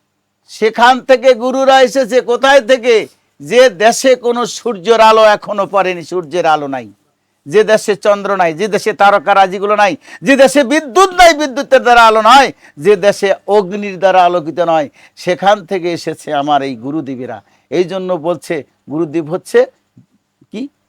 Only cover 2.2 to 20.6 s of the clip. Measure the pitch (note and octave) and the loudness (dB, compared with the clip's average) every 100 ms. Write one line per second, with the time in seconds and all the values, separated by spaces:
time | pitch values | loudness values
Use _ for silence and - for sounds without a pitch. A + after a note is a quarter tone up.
2.2 | F#3+ A#3+ C4+ C#4 G#3+ C4 A#3+ A3 C#3 _ | -2 0 2 2 2 0 0 0 -2 _
3.2 | _ _ C#3+ A3+ B3+ E3+ G#3+ A3 C4 B3 | _ _ -2 2 2 2 0 2 0 0
4.2 | A#3 A#3+ A3+ - A#3 G3+ F3 A3+ A3 A3 | -2 -4 -6 -8 -8 -4 0 4 4 4
5.2 | A3 G#3 - G3+ F#3 G3 F3+ F3+ D#3 F3+ | 4 2 -4 -8 -4 -2 -2 -6 -8 -10
6.2 | D#3 F3 E3 D3+ C#3 C3 A2 G2 _ _ | -6 -4 -2 -2 -4 -10 -12 _ _ _
7.2 | _ _ C#3 F#3 G3+ G#3+ - G3 G#3+ G#3 | _ _ -4 0 2 0 0 -4 -2 -2
8.2 | F#3+ G3 E3+ D#3 G#3 F#3 G#3+ G3+ G3+ G3+ | -2 -2 -2 -2 -4 -4 -4 0 2 2
9.2 | E3+ G3 F#3+ F#3+ G3+ G#3 G3+ D3 - - | 2 2 2 0 -4 0 0 -2 -12 -6
10.2 | F3+ C4+ C4+ C#4 A#3 D4+ D4+ E4 F#4+ F4+ | 0 4 4 2 0 0 2 2 2 4
11.2 | F4 D4 D4+ B3 B3 C4 A3 A#3+ A3+ A3 | 2 2 -4 -6 0 2 4 4 4 4
12.2 | G#3+ C4 B3 - _ - D#3+ G#3 G3+ - | 4 4 4 -2 _ -4 0 2 0 0
13.2 | G3 F#3 - G#3 F3+ G3+ G3+ F#3 F#3+ F#3 | -2 -4 -2 0 0 -6 -10 -2 0 2
14.2 | F3+ F3+ D3+ D3 E3 D#3+ C#3 _ _ - | 2 0 -4 -4 -2 -2 -4 _ _ -10
15.2 | - F3 F#3+ G#3 E3 G3 F3 E3 - D3+ | -6 -2 0 -2 -2 -6 -6 -8 -8 -12
16.2 | - D3 C#3+ C#3+ C#3 A#2+ B2+ D#3 C3+ B2+ | -6 -6 -2 -2 -2 -10 -10 -10 -10 -12
17.2 | B2 G#2+ - _ _ D3 F3+ F#3+ F#3 F3 | -14 -16 -20 _ _ -6 -4 -6 -8 -6
18.2 | D#3 E3+ - E3 - _ - D3 E3 D#3 | -6 -8 -8 -10 -12 _ -12 -8 -6 -8
19.2 | D3+ F#3 - A#3 B3+ _ _ _ _ _ | -8 -10 -4 -2 -2 _ _ _ _ _
20.2 | _ _ _ G#3 | _ _ _ -14